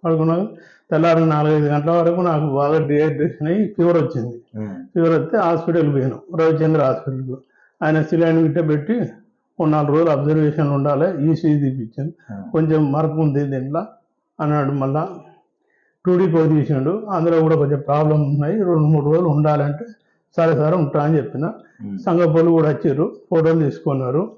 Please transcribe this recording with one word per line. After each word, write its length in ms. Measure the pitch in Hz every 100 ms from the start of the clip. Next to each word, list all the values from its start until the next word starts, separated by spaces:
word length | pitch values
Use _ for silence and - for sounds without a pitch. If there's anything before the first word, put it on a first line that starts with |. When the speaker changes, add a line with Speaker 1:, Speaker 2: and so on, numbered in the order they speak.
Speaker 1:
పడుకున్నాక 400 | 175 160 160 170 214 - - _ _
తెల్లారి 400 | 160 170 165 160
నాలుగైదు 400 | 151 151 156 147
గంటల 240 | 147 147
వరకు 300 | 170 165 175
నాకు 260 | 180 156 151
బాగా 240 | 135 143 160 143
డిహైడ్రేషన్ 640 | 147 156 143 - - 151
అయ్యి 180 | 190 202
ఫీవర్ 300 | - 170 170
వచ్చింది. 400 | 143 - 113 117 _ 107
Speaker 2:
ఉమ్. 180 | 107 95
Speaker 1:
ఫీవర్ 260 | - 180 165
వస్తే 280 | 160 160 226
హాస్పిటల్కి 520 | 175 170 165 170 151
పోయినాం, 300 | 139 131 - - 170
రవిచంద్ర 460 | 160 160 160 156
హాస్పిటల్కి. 520 | 135 123 - 131 131 131 _ _ _ _
ఆయన 220 | 156 156
సిలైన్ 360 | 156 170 165 160
గిట్ట 300 | 160 147 156
పెట్టి 280 | 151 147 240 185 - _ _ _ _
"ఓ 80 | 160
నాలుగు 260 | 151 143
రోజులు 180 | 147 170
అబ్జర్వేషన్లు 600 | 143 143 156 151 151 147
ఉండాలి, 580 | 143 139 143 165 170 147
ఈసీజీ 280 | 160 165 147
తీపించాను, 520 | 139 131 113 - 143 - _
Speaker 2:
ఉమ్. 200 | 101 95
Speaker 1:
కొంచెం 400 | 160 156 156 147
మార్పు 280 | 143 156 156
ఉంది 240 | 156 139
దీంట్లో" 380 | 143 135 131 151 214 - _ _ _ _
అన్నాడు. 340 | 151 147 135
మళ్ళా 300 | 139 135 143 185 170 - - _ _ _ _ _ _
టూ 140 | - 180
డీ 120 | 185
కోడ్ 200 | 160 156
తీసిండు, 560 | 156 139 143 135 196 220
అందులో 300 | 185 165 165
కూడా 160 | 160 156
కొంచెం 260 | 143 143 143
ప్రాబ్లం 360 | 143 151 151
ఉన్నాయి, 340 | 143 147 147 214
రెండు 280 | 185 165 151
మూడు 180 | 156
రోజులు 240 | 143 160 180
ఉండాలంటే, 560 | 147 151 151 143 143 233 - _ _ _ -
"సరే 160 | 165 147
సార్, 180 | 151
ఉంటా" 280 | 180 147 147
అని 140 | 147 160
చెప్పిన. 280 | 123 120 160 220 - _
Speaker 2:
ఉమ్. 180 | 101 98
Speaker 1:
సంఘపోలు 520 | - 170 170 156 170
కూడా 180 | 165 151
వచ్చారు, 480 | 143 147 139 190 -
ఫోటోలు 340 | - 165 160 165
తీసుకున్నారు 640 | 147 - - 139 127 139 214